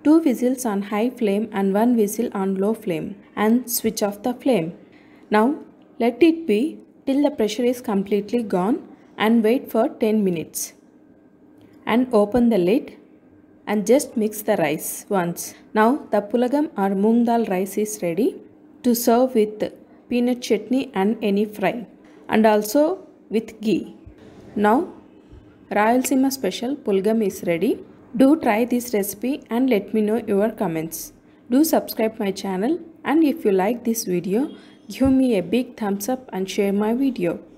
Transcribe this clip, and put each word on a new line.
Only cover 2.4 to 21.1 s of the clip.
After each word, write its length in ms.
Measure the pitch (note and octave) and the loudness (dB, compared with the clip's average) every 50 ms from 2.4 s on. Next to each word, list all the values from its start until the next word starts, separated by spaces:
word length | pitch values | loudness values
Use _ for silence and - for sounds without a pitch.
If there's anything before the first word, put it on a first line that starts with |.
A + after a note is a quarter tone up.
| F#3+ G3 G3 F#3+ F#3+ | -2 -2 -2 0 0
low 100 | G#3 A3 | -2 -2
flame 320 | A3 - - E3+ D#3 D#3+ E3 G3+ - - - - | -2 -4 -6 -4 -4 -6 -8 -12 -14 -20 -14 -4
and 340 | - G#3 G#3+ A#3 B3+ B3 A#3+ - | -2 2 2 2 2 0 -2 -8
switch 280 | - - A3+ A3 - A3 G3 | -4 -4 -4 -2 -2 -4 -4
off 100 | G3+ - - | -4 -4 -6
the 80 | B3+ A#3+ | -6 -6
flame. 320 | B3+ - C#4+ B3 G3 D#3+ E3 - - - - - - - - - - - - | -2 0 2 2 2 0 -2 -8 -14 -20 -20 -20 -20 -20 -20 -20 -20 -8 0
Now 140 | G#3 G#3+ A3 B3 D#4 - - - - - - _ - _ | 2 2 2 2 0 -2 -8 -18 -20 -20 -20 _ -6 _
let 220 | A#3 A#3 A#3+ - | -2 -2 2 4
it 240 | - E4 D#4+ - - | 4 4 4 2 0
be 320 | - G#3 G#3 B3 D#4+ - - - _ _ - _ - | 0 0 0 0 -2 -6 -10 -20 _ _ -12 _ -2
till 160 | C4+ C#4 D4 | 0 2 2
the 80 | C#4+ | 0
pressure 320 | C#4+ - A3+ G#3 G#3 - B3 A#3+ | 0 0 -2 -2 0 0 0 -2
is 100 | B3+ B3 | -2 -2
completely 640 | - - G#3 G3 G3 G3 G#3+ G3+ G3+ G#3 - A#3+ A#3 | -4 -2 -2 -2 0 0 -2 -2 -2 -2 -4 -4 -2
gone 340 | G3+ G3 F#3 F3+ G3+ C4+ F#4 - - - - - - - - | -2 -2 0 0 0 -2 -2 -4 -12 -20 -20 -20 -20 -6 -2
and 260 | G3 A3 A3+ A#3 G#3 | 0 2 4 4 4
wait 280 | G#3+ A#3+ C#4 - - | 4 2 0 -2 -2
for 140 | - A3 A3+ D4+ - - - | 0 0 0 0 0 -2 0
ten 200 | G#3+ G#3+ A3 G#3 | 0 2 2 0
minutes. 500 | F#3+ F3 E3 D3+ - - - - - - - _ _ _ - _ _ - _ _ - _ _ _ - - - - - - - - - | 0 -2 -2 -6 -8 -10 -10 -10 -10 -14 -20 _ _ _ -20 _ _ -20 _ _ -20 _ _ _ -20 -20 -20 -20 -20 -20 -14 -6 -2
And 260 | G3 A#3+ C4 B3+ - | 0 0 0 2 2
open 360 | G#3 G#3 G#3 G#3 B3 A#3+ A#3 | 2 2 4 2 2 4 4
the 100 | A3+ G3 | 4 4
lid 340 | F3 F3 G#3+ C#4+ - - - - - _ - - _ - - - _ _ - - _ | 4 4 2 2 0 -4 -18 -20 -20 _ -20 -20 _ -20 -20 -20 _ _ -20 -16 _
and 220 | - G#3 G#3+ G3 F#3+ | -4 -4 -2 2 4
just 280 | A#3 D4 D4 - - | 2 2 2 -2 -4
mix 280 | B3 G#3 A3 G#3+ - - | -4 -4 -2 -4 -6 -4
the 140 | - G#3+ F#3 | -2 0 0
rice 500 | E3 D3 D3 D#3+ - - - - - - | 0 0 -2 -2 -6 -10 -12 -12 -8 -2
once. 460 | G#3 F#3+ F3 F3 F3 - - - - - - - - | -2 -2 0 -2 -4 -8 -10 -14 -14 -18 -20 -4 0
Now 160 | A3 G#3+ A3+ C4+ D4+ - - | 4 4 4 4 0 -2 -2
the 100 | - G#3 | -2 -2
pulagam 480 | G3+ G3+ - A#3+ B3 B3 B3+ C#4+ D4+ D#4+ - - | -2 0 -2 0 0 2 0 0 -2 -2 -2 -2
or 120 | G3 G3 G3 F#3+ G3 | -2 0 0 2 2
moong 200 | A3 A3+ A#3+ A#3+ | 2 4 4 2
dal 200 | A#3 A#3 A#3 A3+ | 2 2 0 0
rice 300 | G#3 G3 F3+ F#3+ G3 - G#3+ G#3+ | 0 -2 -2 -4 -4 -2 -4 -4
is 120 | G#3+ - - - | -4 -6 -6 -4
ready 260 | F3 E3 E3+ A#3 F#4 - - - - - - - - - - - | -4 -2 0 0 -2 -2 -4 -18 -20 -20 -20 -20 -20 -20 -4 0
to 100 | B3 A#3+ | 0 2
serve 400 | A#3 - - A#3 A#3+ B3+ B3+ B3+ | 2 4 4 4 4 4 2 4
with 380 | A3+ G#3+ G#3+ G#3+ - - - - - - _ - - _ _ | 2 2 2 0 -6 -6 -6 -6 -12 -20 _ -20 -20 _ _
peanut 320 | A#3+ B3 A#3+ B3 B3 B3 | -2 0 0 0 -2 -2
chutney 520 | - - A#3 G3+ - - B3 C4 C4+ - - | 0 -2 -2 -2 0 -2 -2 -2 -2 -2 -2
and 240 | G3 F#3+ G#3 | 0 0 0